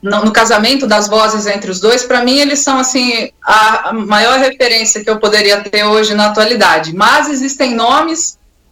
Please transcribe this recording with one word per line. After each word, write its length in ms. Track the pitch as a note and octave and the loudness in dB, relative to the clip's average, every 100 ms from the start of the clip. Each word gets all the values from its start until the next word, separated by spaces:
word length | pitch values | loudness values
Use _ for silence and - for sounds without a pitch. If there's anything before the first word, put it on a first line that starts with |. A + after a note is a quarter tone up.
no, 240 | G3 G#3 G#3+ | -2 0 2
no 60 | |
casamento 540 | A3 A3+ G#3+ A3+ C4+ B3 | 2 2 2 2 0 0
das 220 | G#3+ G#3 | 0 2
vozes 400 | G#3+ G#3+ G#3+ G3+ | 0 0 0 -4
entre 240 | G3+ F#3+ | -6 -6
os 80 | F3+ | -2
dois. 240 | G#3+ B3 | 0 0
Pra 200 | - B3+ | 0 -2
mim, 140 | B3 C#4 | 0 0
eles 220 | C#4+ C#4+ | 0 0
são, 180 | - C4+ | -2 -2
assim, 540 | C4 C4 B3 A3+ G#3+ _ | -2 -2 -2 -4 -6 _
a, 480 | - G#3+ A3 G3+ - | 0 2 4 0 -4
a 40 | |
maior 440 | A3 G3+ G#3 A3+ C4 | -6 -2 0 2 2
referência 680 | C4 C4 B3 A3+ A3 A3 | 0 0 -2 0 -2 -4
que 60 | G#3+ | -4
eu 80 | G#3+ | -2
poderia 440 | G#3+ G#3 G3+ G3+ | 0 2 2 0
ter 240 | G#3 G#3 G#3 | -2 -2 2
hoje 280 | G#3+ G#3+ | 2 0
na 140 | G#3 G#3 | 0 0
atualidade. 640 | G#3+ A3 A#3+ F#3 D#3+ D#3+ | 2 0 2 2 2 -2
Mas 340 | F3 A3 C#4+ D4 | 0 2 2 0
existem 460 | C4+ C4+ - C4 | -4 -6 -4 -2
nomes, 640 | A#3 A#3 C#4+ D#4+ E4 - - _ _ _ | 0 0 0 0 -4 -6 -8 _ _ _